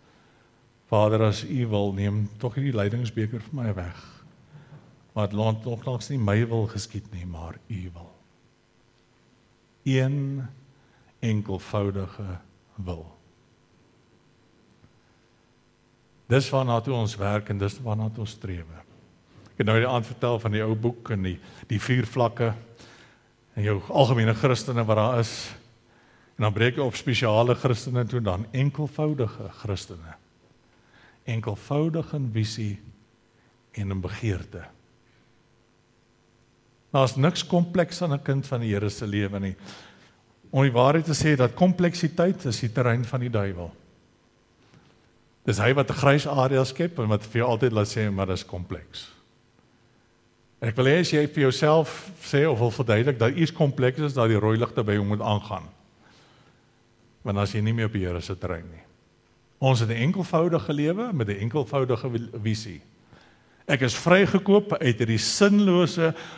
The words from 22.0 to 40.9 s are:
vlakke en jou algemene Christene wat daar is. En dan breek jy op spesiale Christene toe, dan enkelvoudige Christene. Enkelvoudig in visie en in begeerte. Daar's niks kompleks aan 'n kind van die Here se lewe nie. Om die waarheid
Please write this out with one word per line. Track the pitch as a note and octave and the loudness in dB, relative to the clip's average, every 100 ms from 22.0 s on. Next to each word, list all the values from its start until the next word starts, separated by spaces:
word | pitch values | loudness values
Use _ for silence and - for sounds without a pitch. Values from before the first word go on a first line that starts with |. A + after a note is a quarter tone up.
| A#2 | 0
vlakke | - A#2 - A#2 A2+ - - - - - _ _ _ _ - | 0 0 0 -2 -4 -10 -20 -20 -20 -20 _ _ _ _ -4
en | G#2 | -2
jou | G2+ F#2+ | -2 0
algemene | - B2+ B2 A2 A2 | 4 6 6 2 2
Christene | C#3+ B2 - A#2+ A2 | 2 0 -2 -2 2
wat | G#2+ | 2
daar | G#2+ B2 | 2 2
is. | A2 - - - - _ _ _ _ _ _ - | -2 -4 -12 -16 -20 _ _ _ _ _ _ -2
En | G#2+ | 0
dan | G2+ | 2
breek | A#2 C3 | 0 2
jy | C3+ | -2
op | - | -2
spesiale | - A#2 A#2 G#2+ A#2+ A#2+ | -2 0 4 4 4 4
Christene | C3+ A#2 - B2 A2 | 2 0 -2 -2 -2
toe, | B2+ | -2
dan | G#2+ F2+ A2 B2 | -2 -2 -4 0
enkelvoudige | C#3 C#3 D3 - D3+ D3 A2+ - G#2 - | 0 0 -6 -2 -2 0 -4 -4 -14 -10
Christene. | G#2 F#2+ - F2+ D#2+ D#2+ _ _ _ _ _ _ _ _ - _ - | -6 -6 -8 -16 -18 -20 _ _ _ _ _ _ _ _ -20 _ -6
Enkelvoudig | A2+ A2+ G#2 - C#3+ D#3+ D#3+ D3+ D3+ | -6 -4 -8 -2 0 0 -2 -6 -6
in | B2+ | -4
visie | A2 G#2+ - G#2+ G2+ - - _ _ _ _ _ _ _ - | -2 -2 -4 -6 -8 -12 -20 _ _ _ _ _ _ _ -8
en | G2 F#2+ | -4 -4
in | |
begeerte. | F2+ G#2+ A2+ F2+ D#2+ F2 E2 - _ _ _ _ _ _ _ _ _ _ _ _ _ _ _ _ _ _ _ _ _ C3+ | -6 -6 -4 -4 -6 -16 -18 -20 _ _ _ _ _ _ _ _ _ _ _ _ _ _ _ _ _ _ _ _ _ 2
Daar's | C3 C3 | 2 4
niks | D3 F3+ | 2 2
kompleks | - F3 F3 F#3 E3+ - | 0 0 2 0 0 -2
aan | F3 | -4
'n | C#3 | -2
kind | C#3 C#3 C#3 | -2 -2 -2
van | B2+ | -4
die | A2+ | -2
Here | G2+ G#2 | 0 -2
se | - A2 | -4 -4
lewe | G2+ G2+ G2+ | -2 -2 -2
nie. | G2 F#2 - - - - - _ _ _ - | -6 -8 -14 -20 -20 -20 -20 _ _ _ -4
Om | C3+ | 2
die | C#3 | 4
waarheid | A#2 B2+ | 6 6